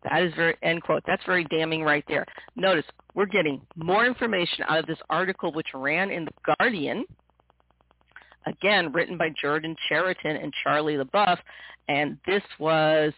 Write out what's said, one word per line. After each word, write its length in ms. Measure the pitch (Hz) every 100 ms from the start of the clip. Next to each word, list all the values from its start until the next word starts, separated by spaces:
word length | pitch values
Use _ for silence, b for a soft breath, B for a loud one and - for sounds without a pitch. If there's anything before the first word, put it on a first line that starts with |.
That 180 | - 156
is 100 | 180
very, 220 | 156 165 160
end 220 | - 170
quote. 180 | - 156 -
That's 180 | 180 -
very 160 | 180
damning 380 | 160 160 160 160
right 220 | 156 147 -
there. 180 | 147 - B B
Notice, 300 | - 190 175 - - _
we're 120 | - 202
getting 340 | 196 156 135 -
more 320 | - 165 196 240
information 580 | 254 233 196 170 - -
out 100 | 156
of 80 | 151
this 120 | 160 -
article, 420 | 156 180 185 180
which 140 | 151 156
ran 360 | 139 135 156 196
in 140 | 175
The 300 | 156 - - 151
Guardian, 480 | 220 208 139 143 311 - _ _ _ _ _ _ _ _ _ B B B -
again, 460 | - 190 208 170
written 260 | 143 156 175
by 120 | 165 147
Jordan 320 | 143 151 160 160 -
Cheriton 480 | 156 180 180 156 151
and 180 | 151 -
Charlie 320 | - 147 151
LaBeouf, 440 | 151 135 196 202 175 - B B B -
and 280 | 143 147 147 -
this 180 | 202 - -
was 520 | 151 160 156 156 156